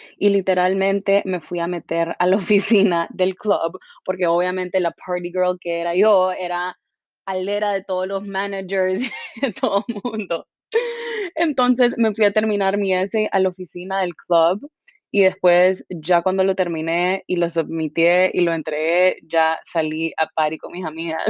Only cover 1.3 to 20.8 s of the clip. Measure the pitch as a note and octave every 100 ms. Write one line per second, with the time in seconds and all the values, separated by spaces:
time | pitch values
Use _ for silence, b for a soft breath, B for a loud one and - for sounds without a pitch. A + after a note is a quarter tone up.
1.3 | F3+ - F3 E3+ F3 - E3 E3 - F3+
2.3 | G#3 F3+ G3+ - G#3 F#3+ E3+ E3+ F3 F#3
3.3 | F#3 G#3+ F3+ E3 F3 B B - F#3 F3
4.3 | E3+ F3+ F#3 F3+ F#3 F3 - - F3+ F3
5.3 | F3+ F3+ F3+ F3 E3+ E3+ F3 G#3+ G3 F#3
6.3 | F3+ F3+ F3 F3+ F3 _ _ _ _ -
7.3 | F#3 F#3+ G#3 G#3 G3 G3 F#3 F#3 G3 G3+
8.3 | F#3+ G3+ G3 F#3 F#3+ F#3 F#3+ B3 - -
9.3 | A#3 B3+ - A#3 G3+ - G#3 A#3+ G#3+ F#3+
10.3 | E3 - _ _ A#4 A#4+ A#4 A#4 A4 F#4+
11.3 | - E4 C4 B3 B3 A#3+ A#3 A3+ G#3 G#3
12.3 | G#3 A3 G3+ G3 G3+ G3 F#3 F#3+ A3 G#3+
13.3 | F#3+ F#3 F3 F#3 F3+ F#3 G3 F3+ - -
14.3 | E3+ E3 G#3 C#4 _ _ b _ G3+ F#3+
15.3 | F#3+ F3+ F3 F#3 F#3 - E3+ D#3 F3 F3+
16.3 | F#3+ F#3+ F#3+ F3 D#3+ D#3+ E3+ F3+ F#3+ -
17.3 | F3 E3+ E3 D#3 D#3+ D#3 E3 E3 F3+ F#3
18.3 | - E3+ E3 D3+ D3+ D#3+ E3+ F#3 - D#3+
19.3 | E3 D#3+ D#3+ - E3 D#3 D#3 E3 - D#3+
20.3 | - D#3 D#3+ D#3+ F3